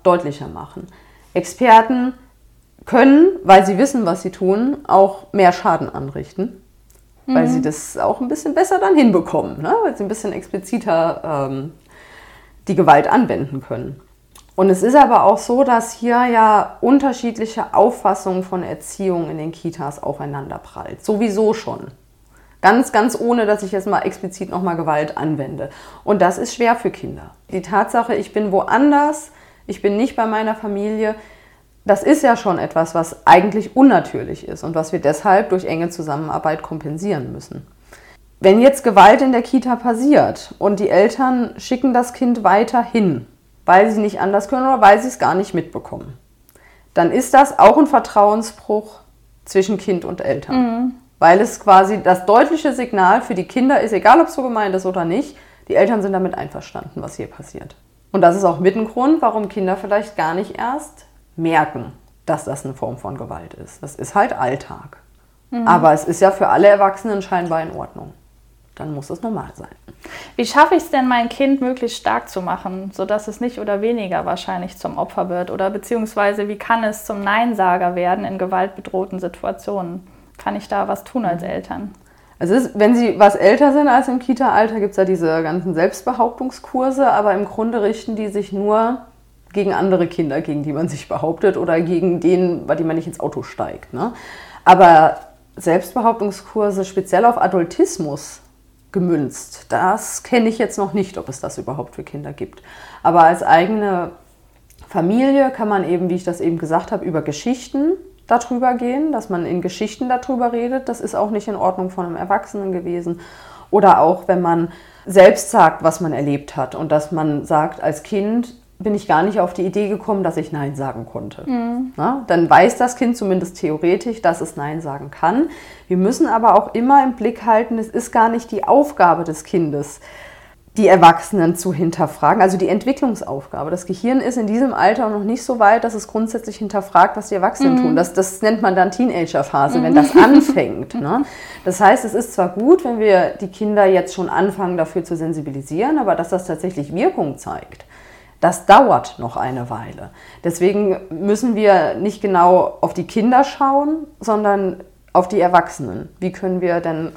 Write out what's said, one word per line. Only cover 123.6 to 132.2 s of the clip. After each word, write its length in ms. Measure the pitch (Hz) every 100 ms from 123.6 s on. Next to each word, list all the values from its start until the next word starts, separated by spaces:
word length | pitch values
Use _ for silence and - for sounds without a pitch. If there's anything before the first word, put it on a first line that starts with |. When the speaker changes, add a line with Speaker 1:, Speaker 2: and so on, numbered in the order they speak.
Speaker 1:
theoretisch, 640 | 165 156 175 185 240 226
dass 180 | 175 165
es 160 | - -
Nein 240 | 147 156
sagen 300 | 160 139 143
kann. 380 | - 160 226 330 - - - -
Wir 80 | 180
müssen 320 | 190 262 311
aber 260 | 220 226
auch 200 | 190 220
immer 280 | 226 247 277
im 120 | 262
Blick 300 | 247 220 240
halten, 320 | 220 220 226 226
es 100 | 220
ist 240 | 233 233
gar 160 | 240 226
nicht 240 | 233 -
die 100 | 202
Aufgabe 640 | - 262 285 - 180 165
des 180 | 170 156
Kindes, 560 | - 180 160 143 143 - - - - - - _ _ -
die 100 | 165
Erwachsenen 680 | 180 170 165 - 202 165 170
zu 160 | 190
hinterfragen, 680 | 147 170 165 151 -